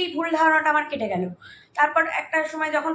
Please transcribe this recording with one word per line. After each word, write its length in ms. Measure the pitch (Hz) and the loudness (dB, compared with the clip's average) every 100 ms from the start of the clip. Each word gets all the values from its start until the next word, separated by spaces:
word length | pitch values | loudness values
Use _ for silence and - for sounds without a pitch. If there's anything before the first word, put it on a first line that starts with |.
| 359 | -2
ভুল 140 | 311 330 | -2 -4
ধারণাটা 360 | 320 320 311 311 | 2 4 4 2
আমার 160 | 302 294 | 0 -2
কেটে 180 | 285 214 | -6 -4
গেল। 160 | 180 185 175 - - _ | -2 -4 -8 -18 -20 _
তারপর 280 | - 294 320 320 | 0 2 4 0
একটা 320 | - 311 320 311 | -2 -2 -2 -2
সময় 220 | 320 311 | -4 -2
যখন 200 | 302 311 | 0 -2